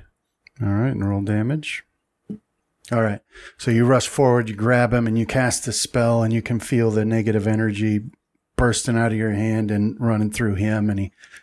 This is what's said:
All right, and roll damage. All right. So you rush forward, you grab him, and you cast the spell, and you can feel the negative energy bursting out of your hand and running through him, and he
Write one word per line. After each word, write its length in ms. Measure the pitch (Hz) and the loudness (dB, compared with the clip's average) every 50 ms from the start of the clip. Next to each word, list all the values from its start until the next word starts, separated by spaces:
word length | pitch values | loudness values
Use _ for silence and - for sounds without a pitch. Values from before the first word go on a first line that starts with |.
| - _ _ _ _ _ _ _ _ _ _ - | -18 _ _ _ _ _ _ _ _ _ _ -4
All 80 | 117 101 | -2 0
right, 220 | 101 104 120 135 - | 0 0 0 0 -2
and 120 | - 98 | -2 -2
roll 140 | 101 101 101 | -2 -2 -2
damage. 640 | 101 98 104 104 110 120 147 156 151 - - - - _ _ _ _ _ _ _ _ - 214 214 _ _ _ _ _ _ _ _ - - 123 | -2 -2 -2 -2 0 -2 -4 -4 -6 -8 -12 -12 -14 _ _ _ _ _ _ _ _ -16 -16 -16 _ _ _ _ _ _ _ _ -8 -4 0
All 80 | 117 | 0
right. 180 | 113 107 101 - _ _ - - - - - | 0 0 -2 -4 _ _ -20 -20 -20 -20 -14
So 140 | - - 127 | -6 -2 2
you 120 | 117 113 120 | 2 4 4
rush 220 | 120 131 123 - | 6 4 4 2
forward, 400 | - - - 139 127 120 123 117 | 0 0 2 4 4 4 4 2
you 80 | 110 107 | -2 -4
grab 380 | 104 107 120 123 123 123 117 120 | -2 0 2 2 4 2 2 2
him, 120 | 120 120 | 0 0
and 140 | 113 110 113 | 0 0 0
you 60 | 113 | 0
cast 400 | - - 131 127 120 110 - - | 0 0 0 0 0 -2 -4 -4
the 80 | 123 110 | -4 -4
spell, 500 | - - - - 127 117 117 117 117 113 | -4 -4 -2 0 0 2 2 2 2 2
and 80 | 110 | 0
you 100 | 113 117 | 0 -2
can 200 | 107 - 123 110 | -2 -2 -4 -4
feel 300 | - - 139 120 117 113 | -4 -2 0 0 2 2
the 120 | 107 107 107 | 2 0 0
negative 420 | 110 110 113 107 113 107 107 104 | 0 0 0 0 0 0 0 2
energy 580 | 110 107 107 110 110 104 101 107 110 107 104 107 127 - _ _ _ _ _ _ _ - | 0 0 0 0 0 -2 -2 0 0 0 0 -2 -6 -16 _ _ _ _ _ _ _ -2
bursting 420 | - 123 123 113 - - - 117 | 2 2 2 2 0 -2 -2 0
out 140 | 113 117 117 | 0 0 0
of 60 | 110 | 0
your 140 | 110 110 110 104 | 0 -2 -2 -2
hand 380 | 101 110 113 110 110 110 104 | 0 0 0 0 0 -2 0
and 280 | 107 104 104 110 - - | 0 0 0 -2 -2 -2
running 320 | 127 117 110 107 107 104 | 0 0 2 2 0 -2
through 240 | 104 - 120 107 98 | -2 -2 -2 -2 0
him, 340 | 92 104 107 107 107 104 107 | 0 0 0 0 0 0 0
and 80 | 101 | 0
he 140 | 98 98 92 _ _ - - - - | -2 -4 -6 _ _ -20 -20 -20 -20